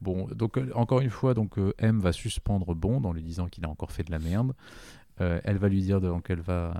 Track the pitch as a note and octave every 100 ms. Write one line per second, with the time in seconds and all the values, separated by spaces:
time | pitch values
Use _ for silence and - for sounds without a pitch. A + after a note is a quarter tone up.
0 | F#2+ F#2 F#2+ G#2 A2+ - C3 A#2+ A#2 C3
1 | C3 - C3+ A#2+ G#2 - F#2+ - A2 A2+
2 | F2+ E2 A2 - - G2+ E2+ E2 F#2 C3
3 | A2+ E2+ D#2+ E2 F2 - D#2+ D2+ D#2+ -
4 | D#2+ D#2+ D#2+ F#2+ B2+ C3 - - - -
5 | - - F2+ E2+ - G2 G2+ G2 F#2+ G2
6 | F#2 F2 - F2 E2+ F2+ E2+ F2